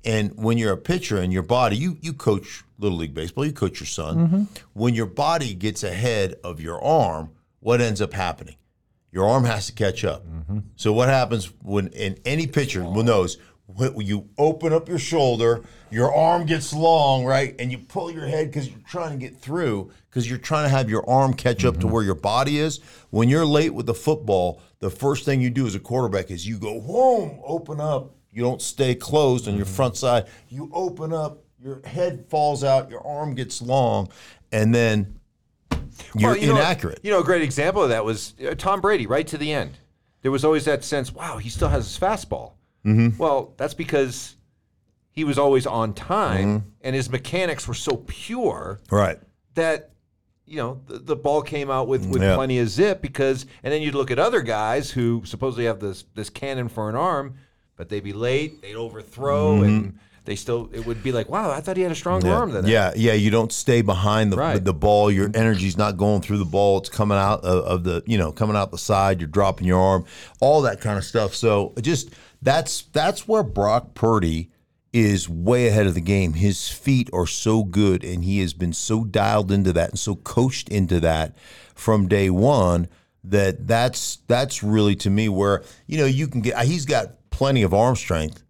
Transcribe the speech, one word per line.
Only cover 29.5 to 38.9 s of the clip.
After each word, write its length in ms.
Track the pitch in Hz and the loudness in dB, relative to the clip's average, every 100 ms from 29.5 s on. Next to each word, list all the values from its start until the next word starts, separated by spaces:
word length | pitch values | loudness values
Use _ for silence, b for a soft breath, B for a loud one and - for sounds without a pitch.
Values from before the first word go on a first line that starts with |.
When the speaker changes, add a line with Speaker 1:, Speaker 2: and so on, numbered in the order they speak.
| 101 | -4
Speaker 1:
your 100 | 95 | -4
Speaker 2:
Mm-hmm. 80 | 95 | -2
Speaker 1:
front 220 | 127 - | -2 0
side. 280 | 131 120 98 B B | 0 0 0 B B
You 220 | 127 165 | -14 -10
open 400 | 175 185 170 160 | -6 -6 -6 -6
up, 320 | 165 151 - _ _ | -4 -6 -10 _ _
your 220 | 127 131 - | -14 -14 -10
head 380 | 151 175 127 - | -4 -4 -4 -4
falls 340 | 151 147 139 | 0 0 0
out, 280 | 135 135 131 | 2 2 0
your 140 | - - | -12 -10
arm 280 | 147 151 | -8 -6
gets 300 | 135 113 - | -6 -8 -8
long, 460 | 120 135 120 104 92 B B B _ | 0 2 2 0 -4 B B B _
and 240 | 107 107 120 | 0 4 4
then 400 | 117 107 101 - _ _ _ _ _ - - B B 104 | 4 2 -2 -10 _ _ _ _ _ -8 -8 B B 0
you're 160 | 107 | 2
Speaker 2:
Well, 60 | - | 2
you 100 | 147 | 2
know, 80 | 143 | 4
Speaker 1:
inaccurate. 420 | 160 180 82 - | 2 0 -4 -6
Speaker 2:
you 80 | 202 | 0
know, 100 | 196 | 0
a 40 | |
great 180 | 165 180 | 2 2
example 400 | 147 135 156 196 | 0 0 0 2
of 80 | 147 | 2
that 160 | 113 110 | 2 0
was, 300 | 107 - - 131 | -4 -8 -8 -8
uh, 60 | |
Tom 260 | 165 190 196 | -4 -2 0
Brady, 280 | 185 | 2